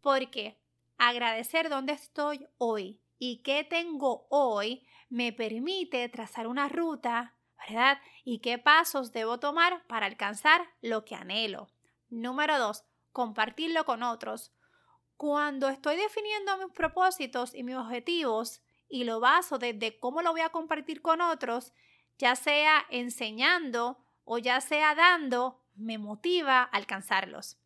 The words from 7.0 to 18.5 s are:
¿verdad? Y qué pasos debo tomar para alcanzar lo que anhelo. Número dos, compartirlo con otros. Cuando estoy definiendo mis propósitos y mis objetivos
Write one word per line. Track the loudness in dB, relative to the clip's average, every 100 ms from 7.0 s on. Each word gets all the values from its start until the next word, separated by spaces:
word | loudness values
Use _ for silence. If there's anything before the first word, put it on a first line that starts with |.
| -2 -4 -4 _ _ _
¿verdad? | -10 2 4 4 -2 -18 -8
Y | -4
qué | -2 0
pasos | 6 6 6 -2 -4
debo | -4 -2 -2
tomar | -2 2 2 2 _
para | -4 -4
alcanzar | -2 -6 0 6 6 4 _
lo | -4 -4 -4
que | -14
anhelo. | -6 -4 -4 -6 -12 _ _ _ _
Número | -8 -6 -2 0 2
dos, | 0 -2 _ _ _
compartirlo | -6 -4 -2 -4 -2 -2 0 0
con | -2
otros. | -2 -6 -8 -10 -12 _ _ _ _ _ _ _
Cuando | -2 0 0 0 -2
estoy | -2 -2 -2
definiendo | -2 -4 -6 -4 -2 -4
mis | -4
propósitos | -4 -4 2 2 2 -6 -4 -6 -8
y |
mis | -8 -8
objetivos | -6 -8 -4 -2 0 0 -2